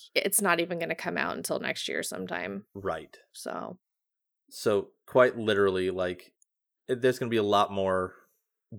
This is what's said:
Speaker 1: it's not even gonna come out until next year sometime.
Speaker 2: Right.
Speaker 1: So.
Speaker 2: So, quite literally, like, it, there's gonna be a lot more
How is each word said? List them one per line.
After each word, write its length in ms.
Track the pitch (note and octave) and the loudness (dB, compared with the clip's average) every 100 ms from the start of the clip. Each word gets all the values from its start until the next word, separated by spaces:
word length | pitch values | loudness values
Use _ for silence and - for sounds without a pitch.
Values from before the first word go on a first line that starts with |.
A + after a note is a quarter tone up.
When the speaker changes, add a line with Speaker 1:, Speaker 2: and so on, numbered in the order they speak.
| - | -4
Speaker 1:
it's 260 | - G3 - | -2 0 0
not 200 | F#3+ E3+ | 2 0
even 180 | F3 E3+ | -2 -4
gonna 160 | E3 | -4
come 240 | - F3 E3+ | -6 -4 -2
out 180 | E2+ - | -2 -4
until 220 | - D3+ | -6 -4
next 300 | - - - | -4 -6 -6
year 140 | - | -6
sometime. 640 | - - F3+ F2 F2 G2+ - | -6 -8 -8 -6 -6 -10 -12
Speaker 2:
Right. 440 | G2+ F#2 D#2+ D2 - _ | -8 -6 -6 -10 -20 _
Speaker 1:
So. 460 | - - E2+ - F#3 _ _ _ _ _ _ _ | -14 -10 -8 -10 -14 _ _ _ _ _ _ _
Speaker 2:
So, 420 | - A#2 G2+ - _ - | -4 0 2 0 _ 2
quite 300 | C3 B2+ A#2 | 6 6 4
literally, 540 | G#2+ G2+ G2 F#2 F#2 | 0 4 4 4 0
like, 420 | F#2 F2+ F2+ - _ _ _ _ _ - | 0 -2 -4 -12 _ _ _ _ _ -6
it, 160 | B2 | 0
there's 160 | B2+ B2 | 2 2
gonna 100 | A#2+ | 0
be 80 | A2+ | 2
a 40 | |
lot 300 | G2+ G2+ G2 | 4 4 4
more 420 | G2 F#2+ F#2 F#2 - _ _ _ _ _ | 2 0 0 -2 -8 _ _ _ _ _